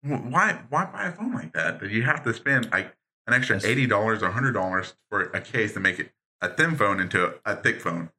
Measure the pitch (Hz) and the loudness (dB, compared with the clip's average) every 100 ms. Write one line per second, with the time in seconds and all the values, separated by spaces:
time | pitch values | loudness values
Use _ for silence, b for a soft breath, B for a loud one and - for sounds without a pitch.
0 | 143 139 117 151 208 170 113 147 185 - | -2 -4 0 2 2 0 -2 -2 -2 -4
1 | 135 175 240 240 82 80 80 82 98 107 | -6 -4 -6 -6 -6 -2 -2 -2 -2 0
2 | 123 147 120 110 - 135 113 95 98 - | 0 -2 -4 -4 0 0 0 -2 -4 -12
3 | _ _ - 120 127 104 101 131 123 104 | _ _ 0 0 2 0 2 2 4 2
4 | 107 107 95 107 135 107 92 92 92 - | 2 2 0 0 0 0 0 -2 -4 -14
5 | _ 104 90 98 - 123 107 101 95 87 | _ -2 -2 -4 -4 0 0 2 0 0
6 | 80 _ _ _ 90 - 160 151 104 95 | -8 _ _ _ -6 2 2 4 2 4
7 | 92 - - - 107 101 120 - 92 85 | 2 2 2 0 -4 0 0 0 -2 -4
8 | 85 | -8